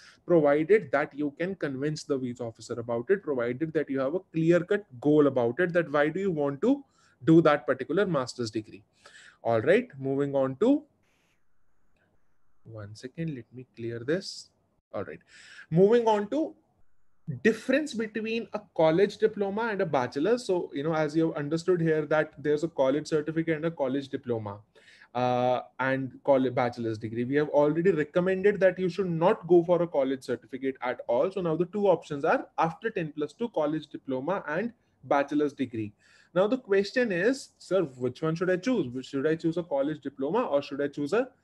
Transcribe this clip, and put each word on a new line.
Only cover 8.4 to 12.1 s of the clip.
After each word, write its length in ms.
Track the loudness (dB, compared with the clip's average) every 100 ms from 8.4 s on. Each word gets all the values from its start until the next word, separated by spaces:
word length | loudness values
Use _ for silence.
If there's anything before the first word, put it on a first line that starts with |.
| -6
degree. 320 | -6 -8 -14 _ _ -20 -20 -20 _
All 180 | -2 0
right, 260 | 4 2 2 -6
moving 380 | -4 -2 0 0
on 220 | -2 2
to, 260 | 2 2 -2 _ _ _ _ _ _ _ _ _ _ _ _